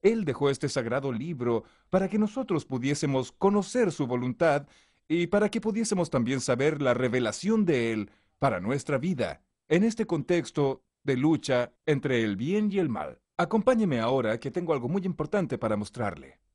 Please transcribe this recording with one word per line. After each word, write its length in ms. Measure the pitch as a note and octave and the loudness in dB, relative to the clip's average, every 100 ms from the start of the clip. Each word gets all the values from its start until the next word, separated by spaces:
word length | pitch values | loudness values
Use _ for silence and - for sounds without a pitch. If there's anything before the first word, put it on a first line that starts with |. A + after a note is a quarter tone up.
Él 240 | F#3+ A3+ | 4 2
dejó 260 | E3 B2 C#3+ | -2 0 0
este 180 | C3+ D3 | 0 -2
sagrado 440 | - A#2 B2+ C3+ | -2 -2 -2 -2
libro 520 | A#2 D#3 D3+ A#2+ A2+ - _ _ | -4 -6 -4 0 0 -4 _ _
para 200 | F#3+ F#3+ | 0 0
que 100 | G#3 | 0
nosotros 460 | G#3+ C4 B3 E3 | 0 -2 -2 -2
pudiésemos 680 | - C3 C3 C#3+ D3 C3+ B2+ | -2 -4 -2 -2 0 0 -2
conocer 600 | _ G3 G3+ F#3+ B3+ G#3+ | _ 2 2 0 0 0
su 140 | D3 C3+ | 0 -2
voluntad 600 | B2+ B2 - E3 C#3+ C#3+ _ _ _ _ | -2 -2 2 2 2 -2 _ _ _ _
y 200 | E3 E3+ | 0 2
para 220 | G#3 G#3 | 2 2
que 100 | A3 | 0
pudiésemos 500 | G#3+ G#3 A3 F#3+ E3 | -2 -2 -2 0 0
también 300 | C#3 A#2 C3+ | 0 0 -2
saber 420 | B2 A#2+ C#3+ D#3 | 0 2 2 2
la 120 | C3+ | 0
revelación 720 | A#2+ B2+ B2 A#2 - F#3+ A3 | 2 2 2 0 -2 0 2
de 280 | F#3 C#3 A#2 | 4 2 2
Él 180 | A2 G#2 _ _ _ | -2 -4 _ _ _
para 220 | C#3 F#2+ | 0 0
nuestra 380 | F#2+ C#3 - C#3 | -2 -4 -2 -2
vida, 440 | D#3+ D3+ F#2+ C#2+ _ _ _ | -2 -2 -4 -6 _ _ _
en 160 | E3 | 2
este 220 | A3 A3 A3 | 2 0 -2
contexto 760 | E3 - F3 - - C#3 B2+ _ _ | -2 0 0 0 -2 -2 -2 _ _
de 120 | - B2+ | -2 2
lucha 560 | D3 D#3 - B2 A#2+ _ - | 2 2 2 0 0 _ -2
entre 380 | C#3+ C#3+ B2 | 0 2 2
el 120 | A2 G2 | 2 0
bien 360 | C3 G3+ G#3+ | -2 0 0
y 60 | G3 | 0
el 100 | D#3 | 0
mal. 320 | G2+ D2 - _ - | -2 -6 -12 _ -4
Acompáñeme 640 | E3+ A3 G#3 A#3+ G#3 B2+ | 0 2 4 2 2 2
ahora, 400 | A2+ C3+ A2+ A2+ | 2 2 0 -2
que 100 | C#3 | -4
tengo 220 | C#3+ F3 | -6 -2
algo 160 | C#3+ B2 | -2 0
muy 140 | F#3+ | -2
importante 540 | F#3 - D3 G#3 D3+ B2 | -2 -4 -2 -2 -2 -2
para 180 | A2+ G#2 | -2 -2
mostrarle. 640 | G#2 - G#2+ D#2+ - _ _ | -4 -4 -6 -6 -18 _ _